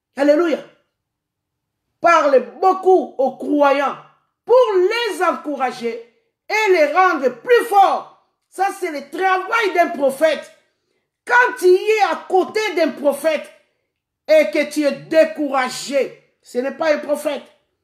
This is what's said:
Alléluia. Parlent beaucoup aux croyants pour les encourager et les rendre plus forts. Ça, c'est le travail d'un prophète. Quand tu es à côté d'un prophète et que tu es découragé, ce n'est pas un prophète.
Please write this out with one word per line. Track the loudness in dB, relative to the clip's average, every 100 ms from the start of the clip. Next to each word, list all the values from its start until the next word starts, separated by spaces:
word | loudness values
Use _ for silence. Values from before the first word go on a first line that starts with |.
| _ -2
Alléluia. | 2 2 0 -4 -8 _ _ _ _ _ _ _ _ _ _ _ _ _
Parlent | 2 4 4 2 0 0
beaucoup | 0 2 4 4 2 -4
aux | -4 -4
croyants | -4 2 2 2 -4 -8 -18 _ _ _ 2
pour | 4 4 2
les | 0 -2 -4 -4
encourager | -4 -4 -6 -6 -6 -6 -10 -10 -16 _ _ _ -6
et | -2 2
les | 2 2
rendre | 2 0 0 -4 -4
plus | 0 2 4
forts. | 4 4 0 -8 _ _ _ _
Ça, | -4 -4 -4
c'est | -8
le | -8 -10
travail | -4 -2 -2 -2 -2 0 0
d'un | 0
prophète. | 0 -2 0 0 -2 -8 _ _ _ _ _ _ _ 0
Quand | 2 2 2
tu | 4
es | 4 2 0 0
à | -2 -2
côté | -2 0 -2 -4 -2
d'un | -2
prophète | -2 -4 -2 -2 -4 -6 _ _ _ _ _ _ _ 0
et | 2 2
que | -2 -2
tu | -2
es | -2
découragé, | -4 0 2 2 0 -4 -4 -4 -8 -4 -4 -4 -8 _ _
ce | _ -8
n'est | -6 -4
pas | -2
un | -2
prophète. | -4 -6 -6 -8 -12 _ _ _